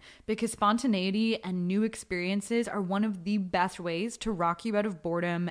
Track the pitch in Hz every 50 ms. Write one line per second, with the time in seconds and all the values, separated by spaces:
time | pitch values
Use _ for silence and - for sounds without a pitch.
0 | - - - - - - 214 214 226 220 - - 214 208 220 233 269 269 214 185
1 | 180 190 190 214 226 226 226 - - 185 180 180 175 180 190 208 220 226 220 -
2 | - - 185 175 175 180 196 202 196 - 233 233 233 - - 208 190 175 196 202
3 | 214 220 202 180 165 196 208 208 190 185 175 180 180 190 - - 175 175 165 170
4 | 208 240 - - - 220 214 170 175 170 170 - - 233 208 208 208 214 190 156
5 | - 170 170 170 175 175 170 170 175 170